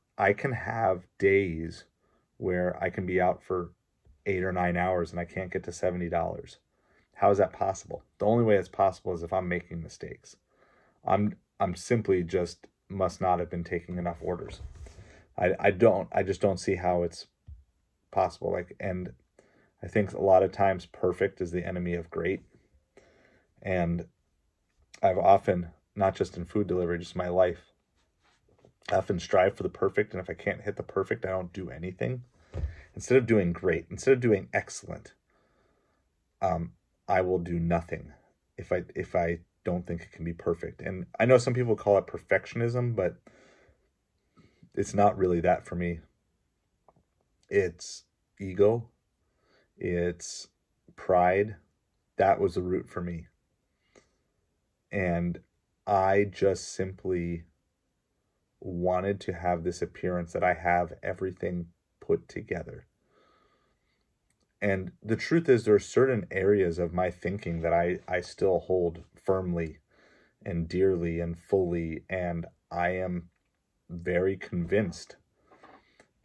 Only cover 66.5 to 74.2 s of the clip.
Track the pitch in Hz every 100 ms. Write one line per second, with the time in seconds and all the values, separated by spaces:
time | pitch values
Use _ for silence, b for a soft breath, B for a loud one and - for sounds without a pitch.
66.5 | 104 90 82 87 87 90 90 - 98 87
67.5 | 85 82 85 87 90 - 90 87 - 98
68.5 | 87 - 92 87 85 - _ - 95 92
69.5 | 85 82 78 _ b b b b b -
70.5 | 85 82 90 95 92 85 82 85 85 -
71.5 | 98 90 87 82 80 - 92 90 85 82
72.5 | - _ 90 87 92 92 87 85 _ _
73.5 | _ _ _ - 85 87 87